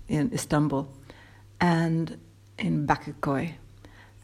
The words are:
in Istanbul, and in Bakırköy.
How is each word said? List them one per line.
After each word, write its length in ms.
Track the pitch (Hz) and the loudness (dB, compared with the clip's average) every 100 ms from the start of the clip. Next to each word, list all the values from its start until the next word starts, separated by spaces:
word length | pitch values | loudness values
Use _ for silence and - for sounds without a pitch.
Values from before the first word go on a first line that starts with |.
| - | -2
in 220 | 151 135 | 0 0
Istanbul, 640 | 151 - 151 151 139 143 - - - - - - - | -2 0 2 2 0 -4 -12 -20 -20 -20 -20 -12 0
and 600 | 175 165 165 165 160 - - - - - | 2 4 2 0 -2 -6 -18 -20 -20 -6
in 260 | 170 156 143 | -2 0 2
Bakırköy. 680 | - 147 - 147 135 170 147 - - - - - - | 0 -2 -8 -4 -4 -4 -10 -20 -20 -20 -20 -20 -20